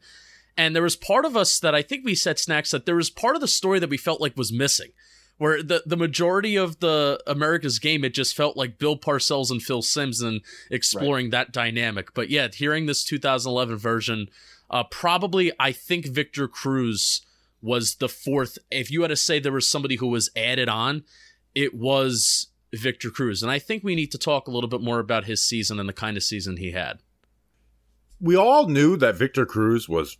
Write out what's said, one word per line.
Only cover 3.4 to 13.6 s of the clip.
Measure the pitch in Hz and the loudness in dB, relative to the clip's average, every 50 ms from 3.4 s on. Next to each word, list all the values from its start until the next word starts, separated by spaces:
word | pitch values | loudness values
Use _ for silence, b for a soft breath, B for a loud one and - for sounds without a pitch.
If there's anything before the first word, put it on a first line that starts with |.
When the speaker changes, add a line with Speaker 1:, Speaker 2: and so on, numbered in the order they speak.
Speaker 1:
the | 285 - | 0 0
story | - - - 190 196 185 | 0 0 2 2 2 2
that | 170 139 | 2 0
we | 143 | -2
felt | 135 - 170 160 - | -2 -2 -2 -2 0
like | 156 143 - | -2 -2 -2
was | 131 123 101 113 | -2 -4 -2 -2
missing, | 120 139 139 - - - - - b b b b b b b b b | 0 0 0 0 0 -2 -6 -14 b b b b b b b b b
where | 151 151 160 147 160 | 0 2 2 2 0
the, | 147 175 165 - | 0 -2 -2 0
the | 151 170 | -2 0
majority | 170 170 160 131 - 175 175 185 196 202 220 208 | 0 0 0 0 0 2 2 2 2 2 2 2
of | 196 190 170 156 - | 2 0 0 -2 -2
the | 175 165 156 151 147 143 143 - - | 0 2 2 2 2 2 0 -2 -4
America's | - 143 143 151 156 170 160 147 135 113 110 | -4 -2 0 2 2 2 0 0 -2 -2 0
game, | - 151 160 151 135 | 2 2 2 2 0
it | 127 117 | 0 -2
just | 139 131 - - | -2 -2 -2 0
felt | - 147 151 - | 0 0 0 0
like | 135 131 123 110 - | -2 -4 -6 -4 -2
Bill | 139 147 147 | 0 0 0
Parcells | 139 - 156 143 131 - - 151 139 131 120 | 0 0 -2 0 0 0 0 0 0 0 -2
and | 127 117 | -2 -4
Phil | - - 131 120 113 | -4 -2 -4 -2 -2
Simms | - - 147 143 131 113 117 | -2 -2 0 -2 -2 -2 -2
and | 120 113 110 107 B B B B B B | -2 -2 -2 -4 B B B B B B
exploring | 123 123 - - - - 143 143 139 131 123 | -4 -2 0 0 0 0 0 0 0 0 0
Speaker 2:
Right. | 117 123 | 0 0
Speaker 1:
that | 123 131 - - | 0 0 -2 -2
dynamic. | 123 117 117 113 120 120 113 104 101 90 - - | -2 -2 0 0 0 -2 -2 -2 -4 -8 -6 -6
But | 127 117 - | -6 -4 0
yeah, | 135 147 131 113 - | 0 0 0 0 -2
hearing | - 143 147 151 160 160 | -2 -2 0 0 0 0
this | 147 139 - - | -2 -2 -2 -2
two | - 151 135 | -2 -4 -2
thousand | - 139 131 123 120 131 | 0 0 0 0 0 -2
eleven | 123 123 | 0 0